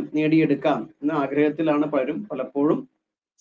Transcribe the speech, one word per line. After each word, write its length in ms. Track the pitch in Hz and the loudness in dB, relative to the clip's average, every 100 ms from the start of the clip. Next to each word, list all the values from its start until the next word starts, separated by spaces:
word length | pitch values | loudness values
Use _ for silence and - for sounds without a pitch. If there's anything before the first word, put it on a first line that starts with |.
| - | 2
നേടിയെടുക്കാം 640 | 151 156 160 147 139 - 143 110 _ | -2 2 4 4 2 0 -2 -4 _
എന്ന 100 | 143 151 | -4 -2
ആഗ്രഹത്തിലാണ് 640 | 135 143 151 147 160 147 151 | -2 0 0 0 0 0 0
പലരും 260 | 143 127 147 - | 0 -2 -4 -8
പലപ്പോഴും 500 | 135 127 139 147 - - _ _ _ _ _ | -8 -6 0 2 0 -4 _ _ _ _ _